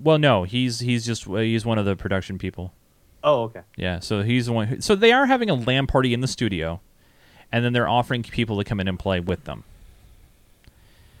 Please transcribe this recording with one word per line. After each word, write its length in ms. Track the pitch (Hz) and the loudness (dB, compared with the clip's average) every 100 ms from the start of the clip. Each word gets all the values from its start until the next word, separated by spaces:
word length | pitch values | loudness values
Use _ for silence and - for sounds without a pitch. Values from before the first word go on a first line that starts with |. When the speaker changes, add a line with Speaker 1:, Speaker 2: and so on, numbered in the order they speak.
Speaker 1:
well, 160 | 151 156 | 2 4
no. 240 | 147 107 | 6 4
He's, 380 | 90 123 127 117 | 2 -2 -2 -2
he's 260 | 120 120 113 | -2 -2 -2
just, 220 | 113 - | -4 -4
uh, 60 | 95 | -2
he's 280 | 113 113 | 0 0
one 140 | 113 110 | 0 0
of 60 | |
the 100 | 101 | 0
production 440 | 92 95 95 - 95 | -2 -2 -4 -4 -6
people. 340 | 92 - 90 - _ _ _ _ | -8 -8 -12 -16 _ _ _ _
Speaker 2:
Oh, 200 | 147 135 | 2 2
okay. 180 | 113 92 - - | 0 -8 -16 -6
Speaker 1:
Yeah, 220 | 90 87 | -4 -4
so 240 | - 104 | -4 -2
he's 240 | 104 123 120 | 0 0 0
the 60 | |
one 160 | 117 110 | -2 -2
who, 120 | 135 | -2
so 140 | - | 0
they 160 | 196 226 | 4 6
are 160 | 247 269 | 6 4
having 240 | 262 220 | 2 2
a 40 | |
lan 340 | 135 117 131 135 | 0 0 0 2
party 260 | 139 131 | 2 2
in 60 | 120 | 0
the 80 | 127 | -2
studio, 520 | - 113 90 80 85 - _ _ _ _ - - | -2 -2 -2 -4 -6 -12 _ _ _ _ -20 -6
and 140 | 117 | -2
then 80 | 120 | 0
they're 160 | 120 95 | 0 2
offering 340 | 120 117 123 | 0 0 -4
people 340 | 113 - 110 101 | -4 -4 -2 -2
to 40 | |
come 160 | 104 101 | -2 -2
in 80 | 95 | -2
and 100 | 92 | -2
play 220 | 98 90 | -2 -2
with 240 | 87 90 | -2 -4
them. 220 | - 60 - - - - - - - _ _ _ - _ _ - - - | -6 -14 -16 -20 -20 -20 -20 -20 -20 _ _ _ -20 _ _ -20 -20 -20